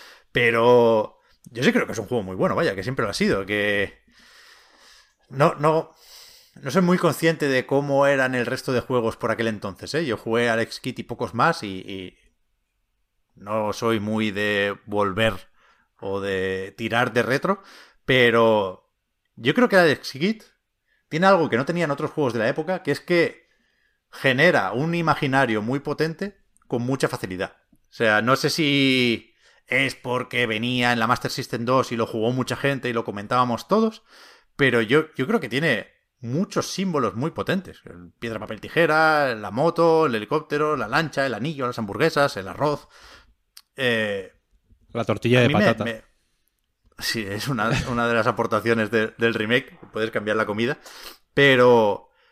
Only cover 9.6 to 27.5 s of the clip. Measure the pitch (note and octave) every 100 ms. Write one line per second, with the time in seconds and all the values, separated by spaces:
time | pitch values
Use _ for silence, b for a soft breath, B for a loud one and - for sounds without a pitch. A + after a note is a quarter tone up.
9.6 | G#2 F2+ G2 D3 E3 G#2 - A2+ A#2+ A2+
10.6 | A2+ - C3 A#2+ - A#2 A#2 A2 D3+ E3
11.6 | G#2+ F#2+ - G2 F#2 - _ _ _ _
12.6 | _ _ _ _ _ _ _ _ G2 A2
13.6 | G#2+ G2 A#2 A2+ G#2 A2 G#2+ G2 G#2 G#2
14.6 | G2+ G2 - G#2 G2+ F#2 A2+ G2 - _
15.6 | _ _ _ _ G2+ G2 G2 F#2+ F#2+ F#2+
16.6 | F#2+ - A2+ A2+ B2 A2+ A2+ C3+ F3 G3+
17.6 | B B B B - C3 A#2+ A#2 A2+ G#2+
18.6 | F#2+ F#2 _ _ _ _ _ - A2+ G3
19.6 | B3 F#3+ E3+ C3 - C3 F3 A3 - _
20.6 | _ _ _ _ _ D3+ F#3+ F#3+ C#3+ A#2
21.6 | C#3 E3+ D#3+ C#3+ D#3 - C#3 A#2 A2 C#3+
22.6 | D#3 F#3 - C#3+ - F3 D#3 - _ _
23.6 | _ _ _ _ _ - C#3 B2+ E3+ C#3+
24.6 | F#2+ A2 D#3 E3+ D#3+ D3 D3 C3+ C3 A2
25.6 | G#2+ C#3 D3 C#3 D#3 D#3+ G3+ - _ _
26.6 | - B2 A#2+ C3+ C#3 B2+ G#2 F#2 F#2+